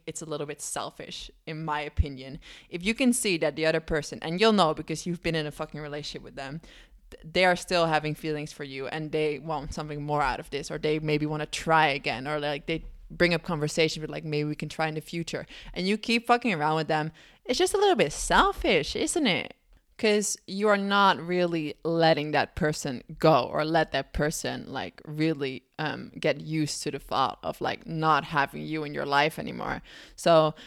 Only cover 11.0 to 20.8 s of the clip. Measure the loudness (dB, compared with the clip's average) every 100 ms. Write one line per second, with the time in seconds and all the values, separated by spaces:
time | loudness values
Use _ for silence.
11 | 0 0 0 -4 -6 -4 2 6 6 2
12 | -2 -4 -4 -4 -2 -4 -4 -6 -6 -16
13 | -8 2 2 2 -2 -2 0 2 2 0
14 | -8 -8 -4 -2 -2 -4 -6 -4 -4 -4
15 | -8 -8 -6 -8 -10 -16 -12 -4 0 0
16 | 2 2 4 2 2 0 2 2 2 0
17 | -2 -8 -20 _ -4 0 2 4 4 4
18 | 2 0 2 4 4 2 2 2 0 -2
19 | -2 0 2 0 -2 -12 _ _ _ -2
20 | 2 2 0 -4 -8 0 2 2